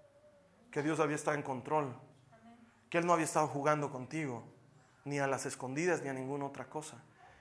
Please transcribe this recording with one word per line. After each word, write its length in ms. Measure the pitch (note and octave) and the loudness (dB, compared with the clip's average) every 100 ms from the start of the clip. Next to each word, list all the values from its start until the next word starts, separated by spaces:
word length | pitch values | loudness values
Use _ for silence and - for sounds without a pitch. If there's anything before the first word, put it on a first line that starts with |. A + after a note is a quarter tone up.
| - - - - - - - | -20 -20 -20 -20 -20 -20 -8
que 120 | D3 | -2
Dios 180 | D3 D#3 | 0 2
había 160 | D3+ D3 | 2 2
estado 200 | D3+ D3 | 0 0
en 60 | |
control, 520 | C#3 B2+ A#2+ D#3 C#3 A#2+ - - - - - - - _ - | -2 -6 0 0 0 -6 -16 -20 -20 -20 -20 -20 -20 _ -2
que 80 | F3 | 2
Él 100 | E3+ | 4
no 60 | |
había 140 | E3+ D#3 | 4 4
estado 200 | D#3+ D3+ | 2 2
jugando 440 | C#3+ D3 D3 C#3 | 2 2 2 0
contigo, 520 | B2+ B2 D#3+ D3 A#2 A#2 - - - - - | -6 -6 -4 -4 -6 -10 -20 -20 -20 -20 -14
ni 140 | C#3 C#3+ | -4 0
a 80 | C#3 | 2
las 180 | B2+ | 2
escondidas, 560 | C#3 - B2+ C3+ F3+ D#3 | -2 -6 -6 0 2 2
ni 80 | C#3 | 0
a 60 | |
ninguna 320 | C3 C3 C#3+ C#3 | -4 -4 -4 -4
otra 240 | C#3 B2 | -8 -10
cosa. 340 | D#3 D3 A#2 - - - - | -8 -10 -14 -20 -20 -20 -20